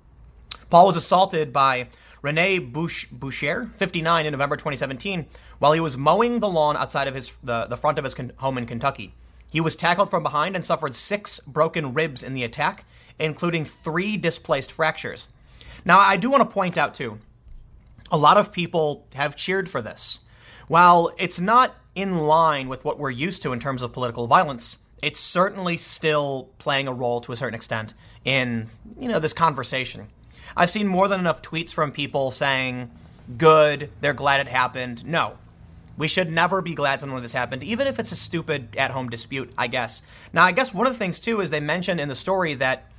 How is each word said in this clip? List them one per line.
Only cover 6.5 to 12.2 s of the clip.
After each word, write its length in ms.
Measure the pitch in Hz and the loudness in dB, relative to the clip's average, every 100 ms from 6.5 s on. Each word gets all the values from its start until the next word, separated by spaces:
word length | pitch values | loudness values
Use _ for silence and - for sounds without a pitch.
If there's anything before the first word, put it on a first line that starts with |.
| 170 147 143 | 2 2 2
outside 300 | 143 147 139 | -2 -2 -4
of 80 | |
his, 220 | 135 123 - | -4 -8 -8
the, 220 | 131 117 113 | -4 -4 -4
the 100 | 120 | -2
front 200 | 151 143 | -2 0
of 80 | |
his 100 | 135 | -4
con-, 180 | - 120 - | -6 -10 -6
home 200 | 135 131 | -4 -4
in 80 | 117 | -6
Kentucky. 480 | 117 139 135 95 - - - - | -4 -4 -4 -10 -18 -20 -20 -6
He 120 | 151 | -2
was 160 | 160 - | 0 0
tackled 340 | 170 175 185 | 2 2 2
from 140 | 180 | 0
behind 320 | 151 147 170 190 | 0 0 -2 -2
and 80 | |
suffered 320 | - 165 151 120 | -2 -2 -2 -4
six 420 | - 202 - - - | -4 -2 -2 -4 -4
broken 480 | 139 165 170 143 | 0 0 0 -4
ribs 300 | 131 160 127 | -2 -2 -4